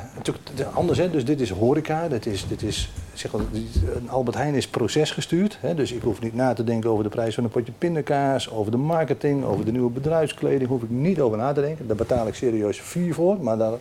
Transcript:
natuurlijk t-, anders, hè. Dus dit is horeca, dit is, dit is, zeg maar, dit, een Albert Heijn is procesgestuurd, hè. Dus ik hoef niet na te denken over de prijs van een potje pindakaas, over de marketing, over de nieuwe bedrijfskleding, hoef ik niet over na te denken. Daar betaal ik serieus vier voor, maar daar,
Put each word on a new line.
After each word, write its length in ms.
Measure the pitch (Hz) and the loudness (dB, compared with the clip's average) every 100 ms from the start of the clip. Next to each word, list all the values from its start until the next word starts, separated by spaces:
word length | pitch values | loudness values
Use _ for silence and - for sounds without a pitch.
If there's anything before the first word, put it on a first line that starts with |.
| 98 - | -6 -8
natuurlijk 300 | - - - 135 | -6 -6 -8 -6
t-, 100 | 135 135 | -4 0
anders, 220 | 170 139 | 2 2
hè. 120 | 180 | 2
Dus 160 | 160 123 | 2 0
dit 160 | 147 | 0
is 80 | 120 | 0
horeca, 580 | 92 117 147 - 156 170 | 2 4 4 2 -2 0
dit 180 | 120 - | -2 -2
is, 220 | 98 - | -4 -4
dit 140 | - | -4
is, 280 | 107 - - - - | -4 -4 -6 -8 -14
zeg 180 | - - | -10 -6
maar, 100 | 110 - | -4 -2
dit, 100 | 110 113 123 - 123 | -4 -2 0 0 -2
een 140 | 120 | -2
Albert 280 | 127 123 113 | 0 0 0
Heijn 160 | 143 139 | 2 2
is 120 | - | 0
procesgestuurd, 880 | - 107 151 151 - - 165 202 - | 0 2 2 2 -2 -2 2 0 0
hè. 140 | 127 170 | -2 0
Dus 160 | 123 | -2
ik 100 | 120 | 0
hoef 180 | 127 98 | -2 -2
niet 140 | 113 113 | -4 0
na 180 | 127 | 0
te 100 | 120 | 2
denken 260 | 117 117 113 | 0 0 2
over 140 | 110 | 2
de 60 | 107 | 0
prijs 260 | - 113 107 | 0 -2 0
van 80 | |
een 60 | 120 | 0
potje 220 | 127 113 117 | 0 -4 -2
pindakaas, 720 | 175 165 139 143 139 135 - | 0 0 0 0 2 0 -2
over 200 | 110 104 | -2 0
de 60 | 120 | 0
marketing, 680 | 147 165 156 135 147 139 123 | 2 0 0 0 2 2 2
over 200 | 101 107 | 0 0
de 60 | |
nieuwe 180 | 123 120 | 2 0
bedrijfskleding, 800 | 123 143 160 151 - 147 139 127 | 0 0 2 2 0 0 2 2
hoef 120 | 131 | 0
ik 80 | 117 | 0
niet 320 | 120 156 175 | 0 2 2
over 160 | 131 107 | 2 2
na 160 | 131 | 0
te 80 | 147 | 0
denken. 260 | 143 156 113 | -2 -2 -2
Daar 80 | 107 | -2
betaal 320 | 117 127 110 | 2 2 0
ik 60 | - | 0
serieus 460 | 131 113 104 101 | 0 2 0 -2
vier 320 | - 175 175 | -4 -2 -2
voor, 240 | 147 170 202 | 2 2 2
maar 160 | 127 110 | 0 2
daar, 140 | 110 117 | 2 0